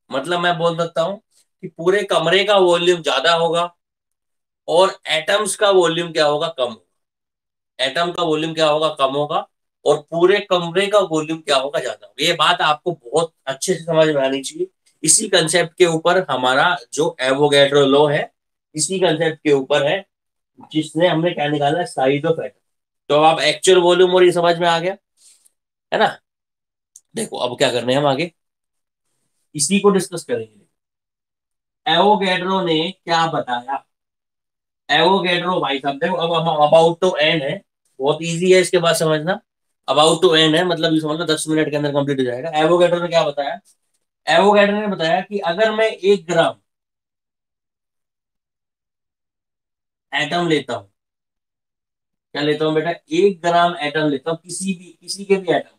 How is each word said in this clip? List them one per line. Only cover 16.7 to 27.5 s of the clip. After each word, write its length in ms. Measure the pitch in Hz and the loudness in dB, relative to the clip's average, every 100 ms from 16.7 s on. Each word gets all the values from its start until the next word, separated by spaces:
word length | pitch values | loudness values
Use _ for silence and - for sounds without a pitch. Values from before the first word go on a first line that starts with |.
| 175 - | -2 -6
जो 220 | - 165 - | -4 -4 -2
avogadro 640 | 131 139 147 143 139 143 139 | -2 0 2 4 4 4 4
law 220 | 139 147 | 4 4
है, 260 | 151 - _ _ _ _ 156 | 0 -4 _ _ _ _ -8
इसी 240 | 175 190 | -4 0
concept 440 | 175 156 160 151 | 0 0 -2 -2
के 80 | 151 | 0
ऊपर 320 | 139 131 143 | 0 2 0
है, 220 | 139 196 - _ _ _ _ _ - | 0 -2 -6 _ _ _ _ _ -8
जिसने 360 | 151 151 156 175 | -6 -6 0 0
हमने 240 | 160 175 | 0 -2
क्या 160 | 156 147 | -2 -4
निकाला? 380 | 147 143 165 196 | -2 -2 -2 -4
साइज 380 | - 131 143 | -2 -2 0
of 100 | 143 | -2
atom। 160 | 123 110 - _ _ _ _ - | -4 -8 -14 _ _ _ _ -2
तो 60 | 147 | 2
अब 80 | |
आप 160 | 156 160 | 4 2
actual 380 | 151 147 - 180 | 0 0 2 4
volume 380 | 175 180 185 185 | 4 4 4 4
और 80 | |
ये 80 | 180 | 4
समझ 260 | 170 170 170 | 4 2 2
में 100 | 170 | 0
आ 120 | 165 | 0
गया, 180 | 175 202 _ _ _ _ _ _ _ _ _ | -2 -8 _ _ _ _ _ _ _ _ _
है 60 | 180 | -2
ना? 200 | 202 - _ _ _ _ _ _ _ _ _ - | -2 -4 _ _ _ _ _ _ _ _ _ -8
देखो 220 | - - | -8 -4
अब 200 | 123 | -6